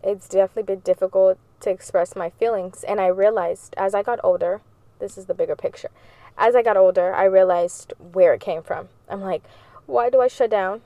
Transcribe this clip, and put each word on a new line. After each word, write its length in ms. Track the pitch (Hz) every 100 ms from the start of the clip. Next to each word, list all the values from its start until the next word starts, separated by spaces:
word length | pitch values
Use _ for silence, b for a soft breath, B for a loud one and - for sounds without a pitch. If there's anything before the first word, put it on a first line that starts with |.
It's 260 | 190 202 -
definitely 460 | 190 190 - 214
been 60 | 196
difficult 580 | 185 185 190 190 190 185 _ _
to 100 | -
express 440 | 185 - 190 175
my 160 | - 175
feelings. 540 | _ 226 220 185 -
And 160 | - 208
I 60 | 185
realized 680 | 185 202 220 175 180 - -
as 180 | 196
I 80 | 202
got 180 | 208 240
older, 380 | - 180 170 202 _ _ _ _
this 200 | 202 -
is 80 | 185
the 80 |
bigger 220 | - 165 147
picture. 340 | - - - b b b b -
As 160 | 226
I 80 | 247
got 140 | 233 196
older, 360 | 190 185 180
I 100 | 190
realized 720 | 190 190 185 175 175 - - -
where 360 | 175 175 180
it 60 | 139
came 220 | - 165
from. 280 | 160 160 - _ _
I'm 140 | 196
like, 200 | 190 165 _ B B B -
"Why 220 | 240 240
do 120 | 262
I 80 | 254
shut 220 | - 233
down? 320 | 214 190 214